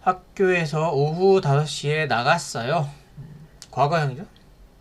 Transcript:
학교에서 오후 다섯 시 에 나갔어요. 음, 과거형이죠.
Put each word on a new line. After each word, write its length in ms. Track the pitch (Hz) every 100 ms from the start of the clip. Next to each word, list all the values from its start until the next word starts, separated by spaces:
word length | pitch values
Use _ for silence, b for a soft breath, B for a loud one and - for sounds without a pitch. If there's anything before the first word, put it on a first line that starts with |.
학교에서 880 | - 175 - - 190 180 160 156 160
오후 500 | 143 143 165 190 190
다섯 240 | 147 139 151
시 260 | - 143
에 140 | 151 151
나갔어요. 840 | 117 123 165 - 135 117 143 143 B B -
음, 300 | - - - - -
과거형이죠. 560 | - 143 170 147 127 208 - - - - _